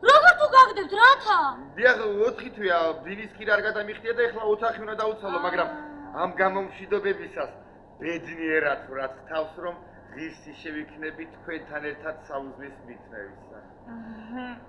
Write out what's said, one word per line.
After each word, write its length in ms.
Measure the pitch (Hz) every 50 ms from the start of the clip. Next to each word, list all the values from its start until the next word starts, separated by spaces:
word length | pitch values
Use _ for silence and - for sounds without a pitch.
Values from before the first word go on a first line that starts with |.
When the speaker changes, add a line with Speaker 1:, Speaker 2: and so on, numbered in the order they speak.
| -
Speaker 1:
როგორ 300 | 466 554 622 605 719 698
თუ 140 | - 605 605
გაგდებთ, 460 | 587 523 539 523 415 415 381 - 392
რათა? 440 | 403 453 494 539 523 - 440 403 349 311 269 262 247 269 -
Speaker 2:
დიახ, 280 | - - 220 247 247 214 220 214 202 202
ოთხი 300 | 214 240 240 - 247 254
თვეა, 300 | - - 208 190 175 170 165 165 160 160
დილის 340 | - 170 196 202 220 208 -
კი 100 | - 214
არ 160 | 208 214 208
გადამიხდია 520 | 202 214 214 214 208 208 214 - - 226 233
და 80 | 233 240
ეხლა 200 | 233 - 214 220
ოთახი 360 | 214 208 208 220 226 226 220
უნდა 140 | 220 214 214
დაუცალო, 420 | 214 214 214 214 214 - 196 185 175
Speaker 1:
აა. 80 | -
Speaker 2:
მაგრამ 240 | 180 180 180 170 156 - - - - - - - -
ამ 180 | - 147 170 185
გამომშვიდობებისას 1200 | 175 - 190 196 190 196 196 190 - - 196 - 202 202 - 196 196 - 170 160 - 170 147 127 - - - - - - - - -
ბედნიერად 880 | - - 160 170 165 - 165 165 165 160 160 156 156 151 147 139 131 -
ვრათ 320 | - 131 135 135 131 - - -
თავს, 300 | - 156 160 156 156 -
რომ 200 | - 175 175 175 - - - - - - -
ღირსი 460 | - 135 156 160 151 - - 151 143
შევიქნები 720 | - - 165 151 151 151 151 - 147 156 156 156 156 165 160
თქვენთან 560 | - - - - 165 160 156 - 147 151 147
ერთად 320 | 147 143 147 - 160 156 -
საუზმის 540 | - - 151 139 139 135 127 - 143 139 139 -
მითნევისა. 800 | - 120 120 107 - - 117 107 101 98 98 - - - 113 107 101 - - - -
Speaker 1:
აჰა. 640 | 240 233 233 226 220 226 220 220 220 233 254 254 247 247 240 240